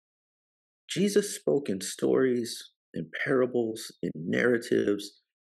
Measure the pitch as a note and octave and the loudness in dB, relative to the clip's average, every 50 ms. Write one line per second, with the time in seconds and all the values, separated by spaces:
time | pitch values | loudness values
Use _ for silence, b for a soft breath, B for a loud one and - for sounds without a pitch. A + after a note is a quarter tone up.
0 | _ _ _ _ _ _ _ _ _ _ _ _ _ _ _ _ _ - - E3+ | _ _ _ _ _ _ _ _ _ _ _ _ _ _ _ _ _ -6 -2 0
1 | G3 G3+ F#3+ G#3 G3+ - - - - D3+ D3 C#3+ - - F#2+ F#2+ - - - - | 2 4 4 2 2 2 -4 -4 0 2 2 2 2 0 -4 -4 -4 -6 -4 -2
2 | - C3 B2+ C3 C3 C3 A#2+ B2 A#2 - - - - - _ _ _ _ - F2 | 0 2 4 4 4 4 2 0 -2 -4 -8 -10 -12 -16 _ _ _ _ -10 -10
3 | D#2+ - - - - C#3 C#3 B2+ B2+ B2 B2 B2 A#2 A2 A2 A2 - - - _ | -10 -8 -8 -6 -2 0 2 2 2 2 2 0 0 -2 -4 -6 -10 -14 -10 _
4 | - - - D#3 E2 F#2+ A2+ B2+ A#2 B2 A#2+ A#2 - - A#2+ A2 G#2+ G2+ G2+ G2+ | -6 -6 -6 -6 -4 -2 0 2 2 2 2 2 0 0 0 2 2 2 0 0
5 | - - - _ _ _ _ _ _ | -4 -10 -16 _ _ _ _ _ _